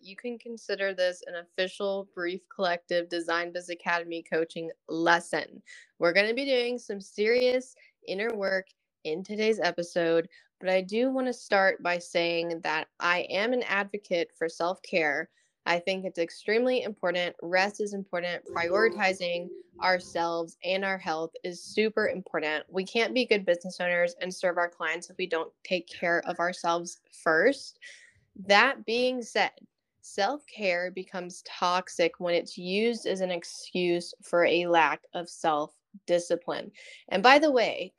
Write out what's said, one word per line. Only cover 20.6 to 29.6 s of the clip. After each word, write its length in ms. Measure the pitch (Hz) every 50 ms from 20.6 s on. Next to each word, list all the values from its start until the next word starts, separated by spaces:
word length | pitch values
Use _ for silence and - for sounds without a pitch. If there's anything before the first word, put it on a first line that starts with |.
| -
and 200 | 185 185 190 196
our 140 | 196 190 190
health 340 | 185 185 160 160 165 165 - - -
is 200 | 180 175 175 -
super 440 | - - - 214 220 208 - 214 180
important. 580 | 180 185 185 - - 165 151 151 156 151 - -
We 160 | - 185 190
can't 280 | 190 - 233 226 202 220
be 120 | 254 247
good 200 | - 226 208 190
business 340 | 185 175 170 - 185 - -
owners 360 | 180 175 175 175 175 175 175 -
and 120 | 190 185 185
serve 240 | - - 185 170 175
our 120 | 175 170
clients 400 | 170 _ 170 156 160 170 175 -
if 80 | 185 -
we 100 | 185 180
don't 240 | 165 160 160 - - _ _
take 240 | - 190 180 170 -
care 340 | - - - 175 170 170 -
of 140 | - 175 -
ourselves 600 | 170 175 180 - - 175 170 175 175 175 - - _ _
first. 680 | - - - 165 160 160 185 254 277 - - - - _ - - - - - - _ _ _ _ _ - 190
That 400 | 190 202 202 226 262 269 226 220
being 360 | - 220 240 247 254 254 254
said, 300 | 226 - - 220 190 - - -